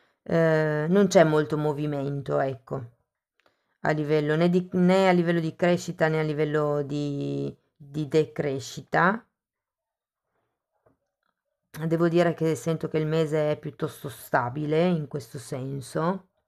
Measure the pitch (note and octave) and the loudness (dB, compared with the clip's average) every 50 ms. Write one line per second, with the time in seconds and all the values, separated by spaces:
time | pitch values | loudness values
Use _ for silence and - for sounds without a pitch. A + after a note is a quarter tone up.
0 | _ _ _ _ - - E3+ E3 E3 D#3+ D#3+ D#3 D#3 D3+ D3+ D3+ D3+ E3 F#3 G3+ | _ _ _ _ -6 0 2 4 4 4 4 2 2 0 0 0 0 2 4 4
1 | G3+ F3+ F#3+ F#3+ D#3+ D#3 D3+ D3+ D3+ D3 D#3 D3+ D3+ D3+ D3 D3 D3+ D3+ D3 C#3 | 4 6 6 6 6 6 6 2 2 0 -2 -2 -2 -2 -2 -2 -4 -4 -4 -4
2 | C3+ C#3+ C#3+ C#3 C3+ - D3 C#3+ C#3+ C3+ C3 A#2+ _ - - - A#2 A#2 _ _ | -4 -4 -6 -6 -4 -2 -2 0 0 -2 -4 -8 _ -10 -10 -10 -10 -12 _ _
3 | _ _ _ _ _ _ _ _ _ _ _ _ _ _ _ _ - D#3 D#3 D#3 | _ _ _ _ _ _ _ _ _ _ _ _ _ _ _ _ -2 -2 -2 0
4 | D3+ C#3+ D#3 D3+ D3 D3 D3+ D#3+ E3+ F3 F3 F3+ F3+ - - F3+ F3+ F3+ F#3 F#3+ | 0 0 0 0 2 2 2 2 2 4 2 2 0 0 0 2 4 4 4 4
5 | F#3+ F#3 F3+ F3+ E3+ E3+ E3+ E3+ D#3+ D#3+ - - F3+ F3 F3 F3 - - E3+ - | 4 4 4 4 4 2 0 0 0 -4 -4 0 2 2 2 0 -2 -6 -2 0
6 | E3 D#3 D#3 D#3 D#3 D3+ D3 C#3+ D#3 D3+ D3 D3+ D3 D3 D3 D3 C#3+ C#3 C#3+ D3 | 0 0 0 0 -2 -2 0 -2 -2 0 0 0 0 0 -2 -2 -4 -4 -4 -4
7 | D3 C#3+ C#3+ C#3 C#3 C#3 C#3 C#3 C#3 C#3 C#3 _ _ _ _ _ D3 C#3+ C#3 D3+ | -4 -4 -4 -6 -6 -6 -4 -6 -6 -8 -10 _ _ _ _ _ -20 -12 -8 -8
8 | D#3 C3+ D#3 D#3+ D3+ D#3 - - D3 D3 C3+ C#3 A#2+ - - - C3 - - D#3 | -4 0 2 2 2 2 -2 -4 -4 -4 -4 -6 -8 -10 -14 -16 -10 -2 0 2
9 | E3 F#3 G#3 A#3 - _ _ _ _ _ _ _ _ _ _ _ _ _ _ _ | 2 2 2 -2 -8 _ _ _ _ _ _ _ _ _ _ _ _ _ _ _
10 | _ _ _ _ _ _ _ _ _ _ _ _ _ _ _ _ _ _ _ _ | _ _ _ _ _ _ _ _ _ _ _ _ _ _ _ _ _ _ _ _
11 | _ _ _ _ _ _ _ _ _ _ _ _ _ _ - D3+ D#3 E3 E3 E3 | _ _ _ _ _ _ _ _ _ _ _ _ _ _ -12 -6 -4 -2 0 2
12 | F3 E3+ E3 F3 F3 E3+ D#3+ - D#3+ D#3+ D#3 D#3 - E3 E3 D#3+ - D#3 - D#3 | 2 2 4 4 2 2 2 0 -2 -2 -2 -2 -2 -4 -4 -4 -4 -4 -2 -2
13 | D#3 D3+ D#3+ D#3+ D#3+ D3 D3+ D#3 D3+ D3+ D3+ D3+ - D3+ - - D#3+ C#3+ - - | -2 0 0 0 0 0 0 0 0 0 -2 -4 -6 -12 -10 -8 -8 -8 -8 -10
14 | - C#3+ - - - - - C#3 A#2+ A#2+ B2+ D3+ D3+ D3 D3+ D#3+ F3 F#3 F3 D#3+ | -14 -14 -14 -14 -8 -2 -2 -2 0 -2 -6 -6 -4 0 0 2 2 2 0 -2
15 | D3 C3+ - D3 B2 - - B2 A#2 - D3 C3 B2+ C3+ C#3 C#3 B2+ - - D#3 | -4 -6 -10 -12 -12 -12 -16 -16 -12 -10 -10 -8 -8 -8 -10 -10 -12 -8 -6 -4
16 | D#3+ F3 F#3+ F#3+ - _ _ _ _ | -2 -2 -4 -4 -8 _ _ _ _